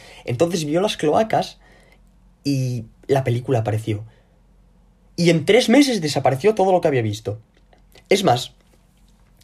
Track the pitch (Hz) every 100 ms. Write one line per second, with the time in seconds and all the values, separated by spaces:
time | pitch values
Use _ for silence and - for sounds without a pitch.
0 | - - - 120 170 180 147 165 208 -
1 | 151 151 220 151 - - _ _ _ _
2 | _ _ _ _ 139 135 127 120 113 _
3 | - 139 131 120 131 127 110 110 113 104
4 | - _ _ _ _ _ _ _ _ _
5 | _ - 170 165 165 220 233 262 277 220
6 | 151 143 131 135 202 214 190 180 170 135
7 | 110 101 - 104 _ _ _ _ _ -
8 | _ 196 180 117 - _ _ _ _ _
9 | _ _ _ _